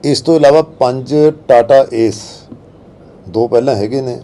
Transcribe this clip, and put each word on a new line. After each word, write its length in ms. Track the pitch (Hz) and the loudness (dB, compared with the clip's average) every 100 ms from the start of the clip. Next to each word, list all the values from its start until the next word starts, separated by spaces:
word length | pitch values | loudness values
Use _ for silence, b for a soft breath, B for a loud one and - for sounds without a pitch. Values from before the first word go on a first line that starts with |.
ਇਸ 180 | 143 135 | -2 -4
ਤੋਂ 140 | - 165 | 0 2
ਇਲਾਵਾ 260 | 147 151 | 4 4
ਪੰਜ 540 | 160 - 127 131 127 147 151 156 - | 0 -4 -4 -4 -4 0 0 0 0
ਟਾਟਾ 400 | 120 117 135 135 | 2 4 2 2
ਏਸ, 280 | 117 113 104 - - - - - _ - - - - - | -2 -2 -4 -16 -20 -20 -20 -20 _ -20 -20 -20 -20 -8
ਦੋ 180 | 110 120 | -4 0
ਪਹਿਲਾਂ 280 | 120 131 113 | 0 0 -4
ਹੈਗੇ 260 | 104 135 | -4 -6
ਨੇ 200 | 131 120 | -8 -12